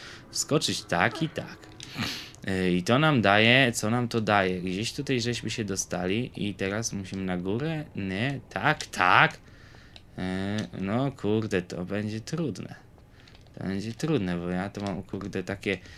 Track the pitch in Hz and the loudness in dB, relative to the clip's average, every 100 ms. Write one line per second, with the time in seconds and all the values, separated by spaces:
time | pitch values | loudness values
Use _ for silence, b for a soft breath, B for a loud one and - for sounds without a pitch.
0 | B B - - - 151 - 95 - 85 | B B -10 -8 0 0 0 -4 -2 2
1 | 104 - - - - - - - B B | 2 0 -4 -4 -10 -14 -18 -18 B B
2 | B B B - - 95 92 90 90 123 | B B B -10 -4 0 2 2 4 4
3 | 156 135 98 104 113 127 127 117 107 120 | 4 6 6 8 8 8 6 2 0 0
4 | 120 117 107 104 92 92 90 90 113 - | 0 0 4 4 4 0 -2 -2 -4 -4
5 | 135 131 117 117 113 117 101 95 - 90 | -2 -2 -2 -4 -4 -4 -4 -4 -4 -4
6 | 90 107 123 - 104 92 95 104 117 98 | -2 -2 -4 -4 -6 -4 -4 -2 -4 -6
7 | 92 95 95 90 92 110 156 160 151 - | -6 -6 -4 -2 -2 -2 -2 -6 -8 -8
8 | 98 95 127 135 - - 127 151 - - | -6 -2 -4 -4 -8 0 2 2 -2 4
9 | 90 107 156 - B B B B B B | 8 8 8 2 B B B B B B
10 | - - 92 92 98 107 101 - 95 113 | -16 -6 -4 -2 -2 -4 -4 -6 -2 0
11 | 139 104 101 110 110 95 87 71 92 101 | -2 -2 0 0 0 -2 -2 -6 -6 -4
12 | 107 107 - 160 156 90 - - - - | -4 -6 -6 -4 -4 -6 -10 -16 -20 -20
13 | - b b b - - 90 98 107 117 | -20 b b b -20 -10 -6 -4 -6 -4
14 | 160 147 92 87 87 90 98 101 101 95 | -2 0 0 -2 -2 -4 -4 -6 -6 -6
15 | 95 101 98 95 92 98 104 95 B | -8 -8 -6 -6 -6 -6 -4 -4 B